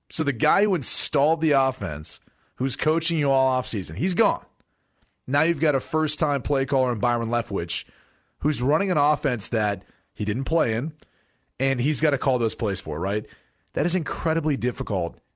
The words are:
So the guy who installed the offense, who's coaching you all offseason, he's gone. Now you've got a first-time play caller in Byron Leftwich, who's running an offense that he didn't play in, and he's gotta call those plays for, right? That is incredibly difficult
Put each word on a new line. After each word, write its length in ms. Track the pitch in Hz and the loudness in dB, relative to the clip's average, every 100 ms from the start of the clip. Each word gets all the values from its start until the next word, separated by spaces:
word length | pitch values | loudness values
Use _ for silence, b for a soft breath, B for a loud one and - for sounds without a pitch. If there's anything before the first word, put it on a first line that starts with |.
| - | -10
So 140 | - | -4
the 80 | 143 | -2
guy 320 | 113 151 175 | 0 2 2
who 120 | 208 175 | 2 0
installed 640 | - - - 143 147 160 | 0 0 0 2 2 2
the 100 | 156 | 2
offense, 680 | 139 135 - 95 73 - - b b b b | 2 2 -2 -6 -4 -6 -8 b b b b
who's 220 | 131 - | -4 0
coaching 400 | 156 160 165 165 | 0 0 0 0
you 120 | 143 | 2
all 280 | 135 131 127 | 2 2 0
offseason, 360 | - 107 92 90 | -2 -6 -4 -2
he's 160 | 185 | 0
gone. 320 | 180 208 - - _ _ _ _ _ _ _ - | 2 2 0 -10 _ _ _ _ _ _ _ -2
Now 160 | 143 | 0
you've 160 | 165 151 | 2 2
got 160 | 151 135 | 2 0
a 40 | |
first-time 600 | - 156 156 - 151 139 | 0 0 0 0 0 0
play 240 | 127 139 135 | 0 0 2
caller 260 | 135 127 | 2 2
in 60 | 113 | 0
Byron 320 | 120 120 113 | 0 0 0
Leftwich, 560 | 120 - 98 85 - - b b b b b | -2 -2 -4 -2 -6 -8 b b b b b
who's 240 | 151 120 | -2 0
running 260 | 127 160 196 | 2 2 2
an 80 | 160 | 2
offense 500 | 147 151 139 120 - | 2 2 0 -2 -2
that 340 | 113 104 98 - b b | 0 0 -2 -8 b b
he 140 | - 104 | -6 -2
didn't 200 | 110 135 | -2 0
play 280 | 160 127 | 2 2
in, 200 | 110 156 - b b b b b - | 0 -4 -8 b b b b b -4
and 200 | 135 127 | -2 0
he's 220 | 135 131 | 0 2
gotta 160 | 151 139 | 2 2
call 220 | 139 123 | 2 2
those 160 | 113 - | 0 0
plays 260 | 107 95 | -2 -2
for, 180 | 82 76 | -4 -4
right? 280 | 92 107 131 b b b b | -2 -2 -6 b b b b
That 120 | - 165 | -2 0
is 80 | |
incredibly 640 | 175 151 - 165 147 147 131 | -2 -4 -4 -2 0 0 0
difficult 600 | 120 - - 98 85 - _ | -2 -4 -4 -2 -2 -6 _